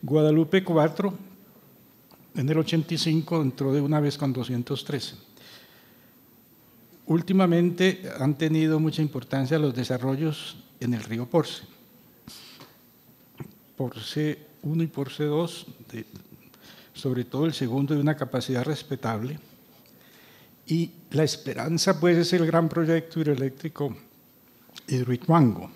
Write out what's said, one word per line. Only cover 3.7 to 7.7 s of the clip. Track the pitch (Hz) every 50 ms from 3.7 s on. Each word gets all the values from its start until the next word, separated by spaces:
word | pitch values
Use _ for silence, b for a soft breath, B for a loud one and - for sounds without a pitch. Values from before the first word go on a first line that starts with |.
| 135
de | 147
una | 143 139 156 151
vez | 147 143 139
con | - 151 135
doscientos | 127 131 120 - 127 120 120 - 143 123 -
trece. | - 147 131 - - - - - _ B B B B B B B B B B B B B B B B B B _ _ _ _ _ _ _ _ _ _ _ _ - _ - - _
Últimamente | - 160 170 165 - 190 190 190 175 170 170 175 175